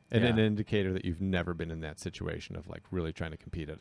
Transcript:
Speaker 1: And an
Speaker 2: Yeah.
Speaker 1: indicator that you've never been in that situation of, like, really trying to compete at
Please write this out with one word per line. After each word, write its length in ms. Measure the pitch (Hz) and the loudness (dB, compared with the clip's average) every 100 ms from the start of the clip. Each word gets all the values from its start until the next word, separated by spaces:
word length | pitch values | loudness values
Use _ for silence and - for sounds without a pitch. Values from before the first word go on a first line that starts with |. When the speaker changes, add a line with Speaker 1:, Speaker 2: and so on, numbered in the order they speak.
| _ | _
Speaker 1:
And 140 | 117 | 4
an 120 | 120 110 | 6 6
Speaker 2:
Yeah. 60 | 110 | 6
Speaker 1:
indicator 460 | 104 107 107 95 | 4 2 2 2
that 120 | 92 | 0
you've 160 | - 82 | -2 -2
never 340 | 95 92 87 | 2 2 0
been 160 | 82 82 | -2 -4
in 80 | 80 | -4
that 180 | 80 76 | -6 -8
situation 560 | 90 - 85 82 - 87 | -8 -6 -6 -6 -8 -10
of, 100 | 90 | -10
like, 140 | 82 - | -12 -6
really 220 | 92 80 | -2 -2
trying 180 | 80 82 | -4 -8
to 60 | 78 | -8
compete 320 | - 85 76 | -10 -8 -6
at 100 | 78 | -8